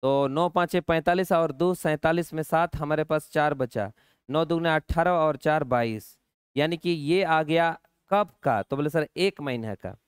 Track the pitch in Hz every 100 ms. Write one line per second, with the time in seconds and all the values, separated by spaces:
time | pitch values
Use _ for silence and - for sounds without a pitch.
0 | 131 139 139 139 175 170 175 180 - 165
1 | 156 180 190 170 165 135 175 180 165 151
2 | 160 170 165 160 156 160 170 - 147 151
3 | 156 156 - - 151 143 127 120 101 -
4 | _ _ - 143 165 165 170 156 - 165
5 | 170 175 156 143 160 156 139 123 117 110
6 | - _ _ _ _ - 151 165 175 170
7 | 143 175 185 160 156 165 165 165 _ _
8 | _ 196 208 _ - 113 98 139 147 160
9 | 151 - 185 - 143 123 110 98 92 -